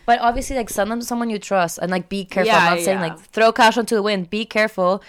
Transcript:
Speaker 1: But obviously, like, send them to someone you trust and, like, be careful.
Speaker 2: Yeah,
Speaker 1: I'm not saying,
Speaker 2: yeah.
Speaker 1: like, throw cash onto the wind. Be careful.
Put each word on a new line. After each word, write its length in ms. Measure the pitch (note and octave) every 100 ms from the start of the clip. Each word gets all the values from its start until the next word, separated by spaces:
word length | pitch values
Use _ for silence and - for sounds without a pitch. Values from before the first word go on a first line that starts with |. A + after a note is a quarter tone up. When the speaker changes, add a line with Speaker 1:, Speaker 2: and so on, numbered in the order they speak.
| -
Speaker 1:
But 140 | A#3+
obviously, 360 | A#3 A#3+ B3 C4+
like, 140 | G#3+
send 200 | - G3+
them 100 | A#3
to 60 | A#3+
someone 220 | A#3+ A#3
you 80 | G#3+
trust 400 | - G3 E3+ -
and, 120 | F3
like, 180 | F#3 -
be 160 | G3
careful. 220 | F#3+ G3 F3
Speaker 2:
Yeah, 60 | F3+
Speaker 1:
I'm 180 | E3+ E3+
not 80 |
saying, 140 | F3 F#3+
Speaker 2:
yeah. 100 | E3
Speaker 1:
like, 120 | D3+
throw 320 | - - A3+
cash 240 | A3 A3+ A#3
onto 180 | A3
the 80 | A3+
wind. 280 | G#3 G3+ F3
Be 140 | G#3
careful. 580 | A3 G#3+ G#3+ - F3+ G3